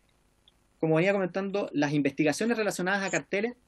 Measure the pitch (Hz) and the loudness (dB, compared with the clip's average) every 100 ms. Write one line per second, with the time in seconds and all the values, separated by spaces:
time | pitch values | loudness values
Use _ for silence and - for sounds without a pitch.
0 | _ _ _ _ _ _ _ _ 160 160 | _ _ _ _ _ _ _ _ 2 4
1 | 185 202 180 196 196 196 - 143 147 147 | 4 2 0 -4 -4 -4 -2 0 2 2
2 | 139 - 151 - 226 226 208 - 180 196 | 0 2 0 0 0 0 0 -2 -2 0
3 | 190 170 - 196 226 - | 0 -4 -2 -2 -2 -6